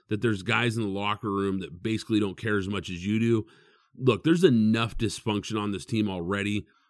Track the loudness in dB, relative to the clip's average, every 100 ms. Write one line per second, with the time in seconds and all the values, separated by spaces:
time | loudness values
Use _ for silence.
0 | -6 -2 0 0 0 0 0 0 -2 -2
1 | -4 -4 -2 0 0 -2 -6 -8 -4 -4
2 | 0 0 0 -2 -2 -2 -2 -4 -6 -6
3 | -2 2 4 2 0 -10 _ _ _ -4
4 | 0 2 2 4 6 6 4 2 0 -2
5 | -4 -2 -4 -4 -2 -4 -4 -6 -2 0
6 | 0 -2 -2 -2 -2 -4 -6 _ _